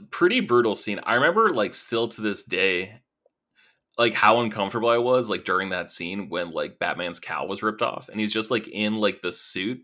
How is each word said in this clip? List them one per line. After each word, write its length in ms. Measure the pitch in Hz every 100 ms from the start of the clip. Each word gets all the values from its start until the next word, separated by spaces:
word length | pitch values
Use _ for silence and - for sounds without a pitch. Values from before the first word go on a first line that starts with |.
| -
pretty 300 | - 180 247
brutal 340 | 196 120 113
scene. 260 | - 107 98
I 120 | - 120
remember, 340 | 151 196 214
like, 240 | 123 101
still 340 | - - 117 113
to 120 | 110
this 220 | 107 98
day, 580 | - 92 95 90 95 110 _ _ _ _ _ _ _ _ _ -
like, 160 | 117
how 260 | - 107 117
uncomfortable 480 | 113 107 98 117 117
I 80 | 117
was, 300 | 123 127 110
like, 160 | 90
during 240 | - 92 95
that 220 | 90 85
scene 380 | - 85 98 85
when, 200 | 85 87
like, 280 | 78 73 -
Batman's 420 | 87 78 87 85
cowl 260 | - 76 82
was 160 | 101
ripped 200 | 107 104
off, 260 | 117 - -
and 100 | 107
he's 140 | 107
just, 180 | 110 110
like, 160 | 117 -
in, 280 | 101 107 110
like, 240 | 101 98
the 100 | 90
suit, 500 | - - 92 101 127